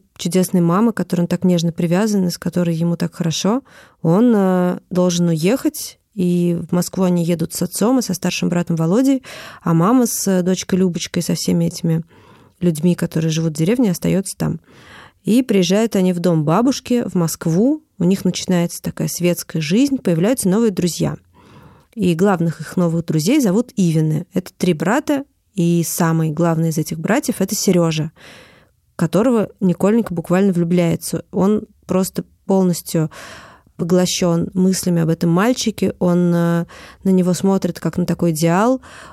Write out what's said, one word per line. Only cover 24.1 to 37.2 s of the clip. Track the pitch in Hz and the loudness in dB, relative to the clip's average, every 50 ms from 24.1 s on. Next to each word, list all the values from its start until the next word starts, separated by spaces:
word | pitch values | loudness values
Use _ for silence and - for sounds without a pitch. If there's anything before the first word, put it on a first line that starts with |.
| 156 156 - - | 0 -2 -4 -6
Это | - - - - - | -6 -6 -6 -8 -6
три | - 185 180 | -2 0 0
брата, | 165 147 - 190 240 302 302 - 285 269 277 _ _ _ _ _ - | 0 0 0 0 0 0 0 -2 -2 -2 -4 _ _ _ _ _ -4
и | 170 170 170 170 170 160 | -2 0 2 2 0 0
самый | - - - 170 160 165 160 160 156 | -2 -2 -2 0 0 0 0 0 -2
главный | 147 160 175 165 165 160 165 165 | 0 0 0 0 0 0 0 -2
из | 147 156 | -2 -2
этих | 156 - 165 160 | -4 -4 -6 -6
братьев — | 156 - 220 302 - - - - | -2 -2 -2 -2 -2 -2 -4 -2
это | 190 - 220 | -4 -4 -4
Серёжа, | - - 202 175 175 165 165 156 156 151 160 - - - - - - - - - - _ _ _ _ _ _ _ | -2 0 2 2 2 2 0 0 -2 -4 -6 -8 -16 -20 -20 -20 -20 -20 -20 -20 -20 _ _ _ _ _ _ _
которого | - 165 160 - 185 226 269 233 220 190 - - - | -4 -2 0 2 2 2 2 2 2 0 -2 -4 -2
Николенька | 196 180 170 - 190 202 220 233 214 - 175 | 0 0 0 2 2 2 2 2 0 -2 -4
буквально | 170 - - 175 190 202 196 | -6 -4 0 0 2 2 2
влюбляется. | 170 175 170 170 180 175 170 165 165 - - - 165 160 - _ | 2 0 0 2 2 2 2 0 0 -2 -6 -6 -8 -8 -8 _
Он | - 208 185 208 214 214 220 - _ _ _ | -2 0 2 2 0 0 -4 -8 _ _ _
просто | - 185 185 190 - - 180 - _ _ _ _ | -2 -2 -2 -2 -2 -4 -8 -10 _ _ _ _
полностью | - 190 190 185 180 165 - - - - 160 156 - - - - - - - - - - - _ _ _ | 0 2 2 2 2 0 -2 -4 -4 -2 -2 -2 -2 -6 -12 -20 -20 -20 -20 -20 -20 -20 -20 _ _ _
поглощён | - 180 165 185 180 180 175 - - 185 170 170 170 - - - | -6 -2 2 2 2 2 2 0 0 0 0 0 0 -2 -2 0
мыслями | 185 185 190 185 - - 180 175 165 | 2 2 2 2 0 0 0 0 2
об | 165 160 | 2 0
этом | 165 - 175 170 | 0 0 2 2
мальчике, | 165 180 214 247 254 - - 220 - - 190 - - - | 2 2 2 2 0 0 -2 -4 -2 -2 -2 -2 -2 0
он, | 185 175 175 175 175 175 170 | 0 2 2 2 2 2 2
э, | 170 170 170 170 170 170 - - - - - - - - | 2 2 2 0 0 -2 -6 -10 -20 -20 -20 -12 -4 0
на | 190 | 2
него | 185 185 | 2 2